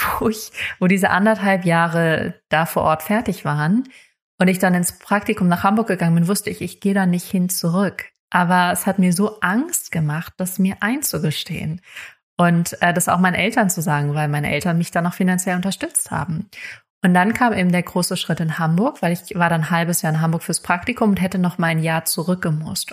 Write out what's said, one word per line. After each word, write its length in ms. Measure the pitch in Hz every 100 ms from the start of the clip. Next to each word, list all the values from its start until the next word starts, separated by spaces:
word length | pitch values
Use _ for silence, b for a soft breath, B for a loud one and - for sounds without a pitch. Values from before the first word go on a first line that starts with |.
| -
<laughs> 100 | -
wo 80 | 220
ich, 240 | 214 - B B B
wo 80 | 185
diese 240 | 196 190
anderthalb 540 | 180 214 208 196 190
Jahre 760 | 180 165 170 165 165 156 - - -
da 180 | 156 170
vor 180 | 165
Ort 180 | 156 156
fertig 420 | - 208 151 175
waren 440 | 151 147 156 220 262 B B B _ -
und 80 | 185
ich 100 | 185
dann 160 | 190
ins 240 | 180 175 -
Praktikum 500 | - 202 220 214 175
nach 160 | 175
Hamburg 240 | 196 214 220
gegangen 260 | 185 170
bin, 140 | 165 170
wusste 220 | 202 -
ich, 120 | 180
ich 180 | 180 -
gehe 140 | 202
da 100 | 196
nicht 240 | 185 175 -
hin 200 | 185 180
zurück. 580 | - 170 180 196 - - _ _
Aber 400 | 180 175 180 180
es 140 | 180 202
hat 140 | 190
mir 120 | 180
so 280 | 175 214 -
Angst 500 | 180 220 330 349 -
gemacht, 440 | 170 151 151 - -
das 240 | 180 -
mir 160 | 190 -
einzugestehen 1000 | 208 277 - 151 156 - - 156 156 170 B B B B _ -
und, 440 | 175 170 170 -
äh, 140 | 175
das 140 | 175 -
auch 100 | 175
meinen 160 | 185
Eltern 360 | 170 196 233 196
zu 120 | 170
sagen, 320 | 156 147 147
weil 140 | 151 147
meine 240 | 147 147
Eltern 260 | 147 175 165
mich 140 | 170
dann 140 | 175 175
auch 80 |
finanziell 420 | - 185 180 190 180
unterstützt 560 | 190 - 330 - -
haben. 360 | 175 - 160 - B B B _ _
Und 100 | 185
dann 200 | 180 190
kam 180 | - 240
eben 180 | 190 180
der 140 | 175
große 320 | 170 180 175 180
Schritt 240 | - 165
in 180 | 160 151
Hamburg, 420 | 165 170 262 -
weil 120 | 175
ich 240 | 175 - 180
war 120 | 170
dann 120 | 165
ein 100 | 151
halbes 320 | 170 170 170
Jahr 100 | 160
in 80 | 156
Hamburg 220 | 160 165
fürs 180 | - 165
Praktikum 500 | - 175 247 240 220
und 100 | 180
hätte 180 | 185 190
noch 200 | 180 -
mal 100 | 165
ein 140 | 160
Jahr 220 | 160 160
zurückgemusst. 840 | - - 165 180 175 156 156 190 -